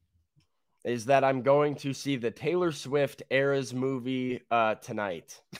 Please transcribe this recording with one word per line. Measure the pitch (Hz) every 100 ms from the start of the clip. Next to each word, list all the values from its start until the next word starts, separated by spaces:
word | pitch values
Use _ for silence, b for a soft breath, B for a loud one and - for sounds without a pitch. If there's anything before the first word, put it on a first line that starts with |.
| _ _ _ _ _ _ _ _ -
is | 120 110
that | 139 135
I'm | 135
going | 120 143 147 143
to | 143
see | 135 139 135
the | 113
Taylor | - 131 180 175
Swift | 147 131 143 139 - -
Eras | 131 139 139 123
movie, | 127 131 131 123 131 127 123 -
uh, | 117 110 107
tonight. | - 110 104 85 - - -